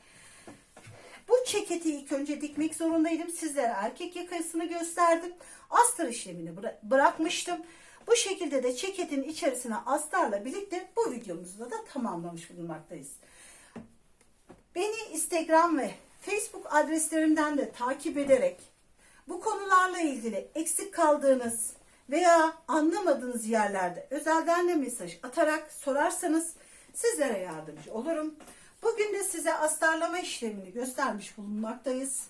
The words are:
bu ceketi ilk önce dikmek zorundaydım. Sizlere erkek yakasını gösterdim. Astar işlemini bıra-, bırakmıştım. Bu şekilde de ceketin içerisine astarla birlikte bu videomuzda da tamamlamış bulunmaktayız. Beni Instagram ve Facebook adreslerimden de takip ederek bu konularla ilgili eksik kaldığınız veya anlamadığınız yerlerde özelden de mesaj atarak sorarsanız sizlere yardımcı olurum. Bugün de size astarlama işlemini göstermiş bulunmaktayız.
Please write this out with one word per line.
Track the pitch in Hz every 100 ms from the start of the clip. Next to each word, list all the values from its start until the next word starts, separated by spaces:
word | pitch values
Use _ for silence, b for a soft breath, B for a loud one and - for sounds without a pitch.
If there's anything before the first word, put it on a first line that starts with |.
| B B B B B B B - B B B B -
bu | 494 494
ceketi | 403 - 339 320
ilk | 285 277
önce | 277 294 285
dikmek | 294 294 311
zorundaydım. | - 330 330 320 320 339
Sizlere | - 311 277 233 196
erkek | 214 - 349 349
yakasını | 349 349 320 330
gösterdim. | 339 339 330 349 349 330 349 - B B B
Astar | - 480 - 269
işlemini | 226 185 175 170 175
bıra-, | 220 -
bırakmıştım. | 208 269 320 320 320 - - 339 - B B B -
Bu | 466
şekilde | 392 349 320 269
de | 247 254
ceketin | 392 381 - 277
içerisine | 302 - 320 247 233 214
astarla | 254 302 - 381 262 202
birlikte | 240 392 403 359 370 466
bu | 440
videomuzda | 233 185 170 180 208 254
da | -
tamamlamış | - 269 214 170 170 165 -
bulunmaktayız. | 175 165 156 - 160 135 - B B B B B B - _ _ _ _ _ - - _
Beni | 349 427 440 427
Instagram | 311 - 330 320 320 339 285
ve | 208 - - -
Facebook | - 415 - 349 -
adreslerimden | 294 294 320 - 320 311 311 302 285
de | 214
takip | - 247 277 330 277
ederek | 269 262 180 - - _ _ _ b b b
bu | 349
konularla | 440 403 392 359 370 359
ilgili | 311 247 226 196 -
eksik | 311 320 - 403
kaldığınız | - 311 294 269 254 233 - - - b b b
veya | 302 359 339 320 - -
anlamadığınız | 311 311 415 359 240 247 233 220
yerlerde | 226 202 190 180 - -
özelden | 294 311 320 320 349 359
de |
mesaj | 320 233 - 175 -
atarak | 254 330 302 311 311
sorarsanız | - 277 277 339 339 349 320 330 - B B B
sizlere | - 466 311 262 196
yardımcı | 180 156 156 151 -
olurum. | 220 294 311 311 - - B B B
Bugün | 453 453 415
de | 403
size | 381 330 311
astarlama | 320 302 - 320 320 339 359
işlemini | - - 226 202 185
göstermiş | 233 254 - 254 208 - -
bulunmaktayız. | 202 208 220 254 262 254 269 - -